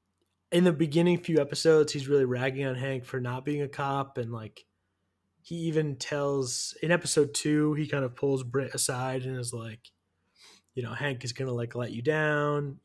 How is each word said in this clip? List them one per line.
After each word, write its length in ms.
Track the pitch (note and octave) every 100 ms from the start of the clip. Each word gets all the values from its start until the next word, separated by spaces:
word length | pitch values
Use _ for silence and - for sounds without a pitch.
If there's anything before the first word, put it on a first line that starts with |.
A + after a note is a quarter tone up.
| _ _ _ _ -
in 120 | E3+
the 100 | F3+
beginning 460 | D3 D#3+ D3+ F3 E3+
few 180 | - D#3
episodes, 540 | C#3+ C#3+ E3 D#3 D3+
he's 140 | D3 C3
really 180 | C#3+ C3
ragging 400 | B2 C3 C3+ C3+
on 100 | B2+
Hank 300 | C3+ C3 B2
for 140 | C3
not 240 | B2 B2 C#3
being 160 | D3
a 60 | C#3+
cop, 480 | - C#3 C#3 C3+ C3
and, 140 | A#2
like, 340 | A#2 A2 - - _ _ _ _ _ _ _
he 140 | - E3+
even 400 | E3 D#3 D3+ C3+
tells, 800 | - D3 C#3+ C#3 B2+ - - -
in 100 | D#3
episode 420 | F3 D3+ - C#3+
two, 400 | - D3+ D3+ D3+
he 140 | D3 D3+
kind 160 | C#3+ B2+
of 100 | B2
pulls 280 | C#3+ C3+
Britt 300 | B2 C3+ C3 C3
aside 480 | - B2+ C3 C3
and 140 | B2+ C3
is 140 | A#2+
like, 380 | A#2 A2+ A2 - _ _ _ _ _ - - _ -
you 80 |
know, 100 | A#2+
"Hank 300 | A2+ C#3+ C3
is 100 | B2+
gonna, 180 | - C3
like, 220 | A#2+ A#2 A#2+
let 160 | A#2+
you 100 | A2+
down." 760 | A#2+ D#3 D3+ D3 D3 D3 C#3+ C3+